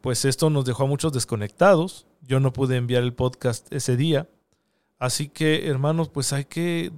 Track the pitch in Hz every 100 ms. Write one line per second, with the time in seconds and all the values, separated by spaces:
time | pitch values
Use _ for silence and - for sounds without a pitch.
0 | 131 120 135 127 160 147 127 117 135 139
1 | 160 135 - 110 104 - 190 175 185 -
2 | _ _ 127 135 135 135 131 127 123 123
3 | 123 123 127 - 127 113 - 113 - 123
4 | 160 147 165 _ _ _ _ _ _ -
5 | 127 - 147 - 156 156 - 131 147 165
6 | 151 143 127 139 139 165 175 170 175